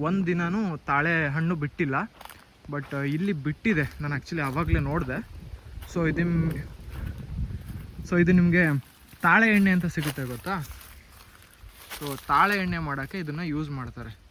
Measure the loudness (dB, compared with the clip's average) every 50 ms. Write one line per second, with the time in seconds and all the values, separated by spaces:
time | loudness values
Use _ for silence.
0 | 0 2 2 2 2 2 2 2 0 0 0 0 0 -2 -2 -4 -2 0 2 2
1 | 4 4 2 2 2 0 0 0 0 0 0 0 -2 -4 -2 -2 -2 0 0 -2
2 | -4 -4 -10 -16 -20 -20 -20 -20 -20 _ -20 _ -12 -8 -8 -8 -6 -6 -4 -4
3 | -2 0 0 0 0 0 -2 -2 -2 -4 -4 -2 0 2 2 2 2 -2 -2 -6
4 | -6 -4 -4 -4 -6 -6 -4 -4 -2 -2 -2 -2 0 2 2 2 2 2 0 -2
5 | -2 -2 -4 -6 -6 -10 -12 -16 -14 -14 -16 -16 -16 -16 -16 -14 -12 -6 -2 0
6 | 0 2 2 2 0 2 2 2 2 0 0 -4 -6 -10 -12 -16 -16 -14 -10 -8
7 | -8 -8 -8 -10 -10 -10 -6 -6 -6 -6 -8 -10 -10 -12 -12 -12 -14 -14 -14 -12
8 | -6 0 4 4 6 6 6 6 6 6 6 6 4 4 4 2 -2 -4 -16 -20
9 | -20 -20 -8 0 4 6 6 6 6 6 6 6 6 6 4 4 2 0 -2 -2
10 | -4 -4 -4 -4 -6 -8 -8 -8 -6 -6 -6 -6 -6 -10 -12 -16 -18 -18 -20 -20
11 | -20 -20 -20 -20 -20 -20 -20 -20 -20 -20 -20 -20 -20 -20 -20 -20 -18 -14 -12 -10
12 | -8 -8 -8 -6 0 2 4 6 6 6 4 2 0 0 -2 -2 -2 -4 -4 -4
13 | -6 -6 -6 -8 -6 -6 -6 -6 -4 -4 -4 -4 -4 -4 -6 -8 -8 -8 -10 -12
14 | -12 -12 -14 -16 -20 -20